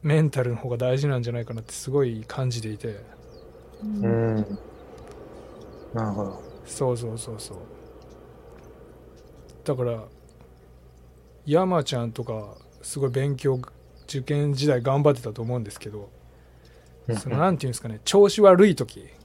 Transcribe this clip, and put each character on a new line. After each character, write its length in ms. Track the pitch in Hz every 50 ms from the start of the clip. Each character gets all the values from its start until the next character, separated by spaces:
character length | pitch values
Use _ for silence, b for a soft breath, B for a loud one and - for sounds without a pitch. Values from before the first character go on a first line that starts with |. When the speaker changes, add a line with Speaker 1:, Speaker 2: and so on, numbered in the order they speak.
| -
Speaker 1:
メ 180 | 156 147 156
ン 100 | 160 147
タ 140 | - 135 127
ル 60 | 123
の 60 | 120
方 120 | 113 - 127
が 80 | 120
大 240 | 120 127 127 127 135
事 80 | 143 147
な 100 | 135 127
ん 60 | 120
じ 60 | 120
ゃ 20 | 120
な 80 | 120
い 40 | 117
か 80 | - 117
な 100 | 113 113
っ 20 |
て 80 | - -
す 180 | - - -
ご 140 | 131 143 139
い 200 | 123 117 110 113 117
感 200 | - - 135 127
じ 140 | 120 117 110
て 60 | 110
い 100 | 107 101
て。 220 | - - 104 101 110 - - - - - - - - - - - - - - - 214
Speaker 2:
う 40 |
ん。 180 | 214 214 208 202
Speaker 3:
う 360 | 117 117 113 113 113 110 107
ん。 180 | 107 - 101 101 - - - - - - - - - - - - - - - - - - - - - - - - - - -
な 120 | 117 110
る 80 | 107 101
ほ 120 | 101 104
ど。 180 | 95 95 - - - - - -
Speaker 1:
そ 280 | - - - 139 127 123
う 40 |
そ 160 | 117 120 117 110
う 60 | 113
そ 140 | - - 113
う 80 | 107
そ 140 | - - 101
う。 40 | 92 - - - - - - - - - - - - - - - - - - - - - - - - - - - - - - - - - - - - - - - - -
だ 100 | - 143
か 80 | 127 123
ら、 220 | 120 117 110 107 104 - - - - - - - - - - - - - - - - - - - - - - - - - - -
山 380 | 147 147 165 190 185 180 165 135
ち 140 | - -
ゃ 80 | 123 117
ん 80 | 117 113
と 100 | - 123
か 340 | 113 113 110 104 101 107 - - - - - -
す 180 | - - 143
ご 80 | 139 135
い 20 |
勉 240 | 120 135 135 143 143
強、 240 | 127 - 143 131 127 123 - - - - - - - -
受 160 | - - 139
験 320 | 123 - 147 143 147 147 139
時 140 | 131 139 147
代 120 | 135 123
頑 220 | 117 - 135 143 147
張 80 | 147
っ 40 | 143
て 80 | 123 -
た 100 | 113 107
と 100 | - 113
思 140 | 113 123
う 20 | 123
ん 60 | 110
で 80 | 101 -
す 80 | -
け 100 | - 107
ど、 180 | 104 107 101 98 - - - b b b b b b b b b b b b b b - - -
Speaker 3:
う 40 | 117
ん 20 |
う 20 | 107
ん。 20 |
Speaker 1:
そ 80 | - 135
の、 100 | 127 135
な 120 | 160 190
ん 80 | 180 139
て 80 | -
い 0 |
う 40 | 131
ん 20 | 120
で 20 |
す 80 | - -
か 60 | 117
ね、 120 | 110 110 -
調 240 | - - 196 202 202
子 120 | 202 - 208
悪 260 | 196 185 175 202 208
い 80 | 170
時 320 | - 127 - - - - - - -